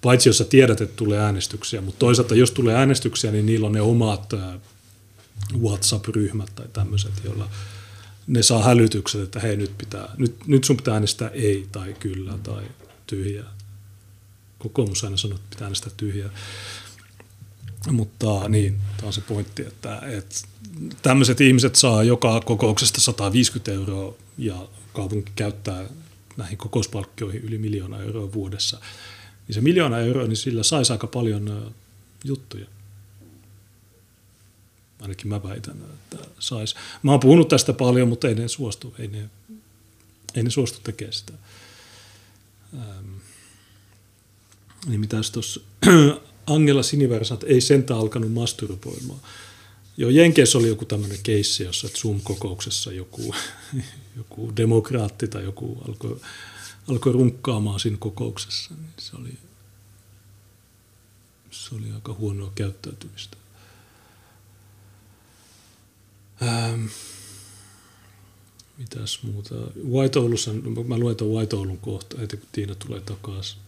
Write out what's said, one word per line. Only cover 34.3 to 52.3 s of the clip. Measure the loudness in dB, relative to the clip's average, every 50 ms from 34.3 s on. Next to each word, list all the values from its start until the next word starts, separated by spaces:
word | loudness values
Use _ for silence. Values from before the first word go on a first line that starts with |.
| _ _ _ _ _ _ _ _ _ _ _ _ _ _
Ainakin | -12 -12 -12 -10 -8 -6
mä | -6 -6 -6
väitän, | -8 -12 -10 -12 -12 -14 -16 -16 -18 -20
että | -20 -20 _ -18 -18 -18 -20 -16 -12
sais. | -10 -8 -6 -6 -6 -8 -8 -10 -12 -18 -16 -2 4
Mä | 6
oon | 6 8
puhunut | 10 10 10 10 10 8
tästä | 6 4 4 2 0
paljon, | 2 4 4 4 6 4 4
mutta | 2 0 0 0
ei | 0
ne | 0 -2 -4
suostu, | -6 -6 -6 -6 -6 -8 -12 -18 -14 -12
ei | -12 -10
ne, | -10 -10 -12 -12 -16 _ _ _ -20 -20 _ _ _ _ _ _ _ _ _ _ _ _ _ -8 -4
ei | -2 -2
ne | 0
suostu | 2 0 0 0 -2 -8 -10
tekemään | -10 -10 -10 -10 -10 -10
sitä. | -10 -10 -12 -20 -20 -20 -20 -20 -20 -20 -20 -20 -20 -20 -20 -20 -20 -20 -20 -20 -20 _ _ _ _ _ _ _ _ _ -20 -16
Ähm, | -16 -14 -14 -14 -16 -16 -16 -16 -18 -20 -20 -20 -20 -20 -20 -20 _ _ _ _ _ _ _ _ _ _ _ _ _ _ _ _ _ _ _ _ _ _ _ -20 -14 -6 -4
niin | -2 -2
mitäs | -2 -2 -2 -2 -2 -4
tossa? | -6 -6 -8 -8 -10 -12 -14 -18 -10 4 8
<clears throat> | 10 10 12 10 8 6 2 -8 -20 -20 -16 -4 0
Angela | 2 4 6 6 6 4 2
Siniver | 2 2 2 2 2 2 0 -2
sanoi, | -4 -4 -6
että | 2 4 6
ei | 6
sentään | 6 6 6 6 6 2 0 0
alkanut | 0 0 0 -2 -2 -2 -2
masturboimaan. | -2 -2 -4 -4 -6 -8 -8 -8 -10 -10 -10 -10 -10 -10 -12 -14 -14 -16 -20 -20 -20 -20 -20 -20 -20 -20 -20 -20 -20 -20 -20 -6 -2
Joo, | 2 6
Jenkeissä | 8 10 10 10 10 8 8 8 8 4
oli | 4 4
joku | 2 0 -4
tämmönen | -4 -4 -4 -4 -6 -8 -8 -4
keissi, | 0 0 2 2 0 -2 -4 -4
jossa | -6 -6 -8 -8 -8
Zoom-kokouksessa | -10 -6 -4 -2 -4 -4 -4 -6